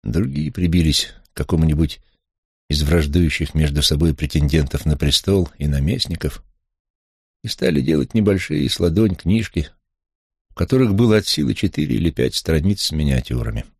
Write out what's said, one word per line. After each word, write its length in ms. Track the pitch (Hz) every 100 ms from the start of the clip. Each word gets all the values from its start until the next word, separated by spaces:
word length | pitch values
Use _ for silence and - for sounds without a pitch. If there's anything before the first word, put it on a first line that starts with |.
Другие 500 | 53 69 123 71 76
прибились 600 | - 87 87 80 71 - - _
к 40 | -
какому-нибудь 640 | 71 82 80 76 80 - _ _ _ _ _ _ _
из 140 | 73
враждующих 720 | 73 85 73 85 82 - 78
между 280 | 78 76 73
собой 320 | 73 73 82
претендентов 720 | 73 71 78 73 78 67 - -
на 100 | 73
престол 540 | 73 65 - 98 87 -
и 80 | 76
наместников 760 | 71 73 123 - 85 73 - - _ _ _ _ _ _ _ _ _
и 60 | -
стали 320 | - 64 73
делать 340 | 67 78 64
небольшие 540 | 113 104 95 - 76 69
с 100 | -
ладонь 360 | 87 82 110
книжки, 540 | 76 82 110 104 - 78 _ _ _ _ _ _ _ _
в 40 |
которых 400 | - 90 131 123
было 240 | 98 120 107
от 80 | -
силы 280 | - 69
четыре 420 | - 101 - 76 58
или 140 | 85
пять 240 | - 64
страниц 480 | - - 80 90 98
с 100 | -
миниатюрами. 720 | 78 73 65 - 62 55 55 -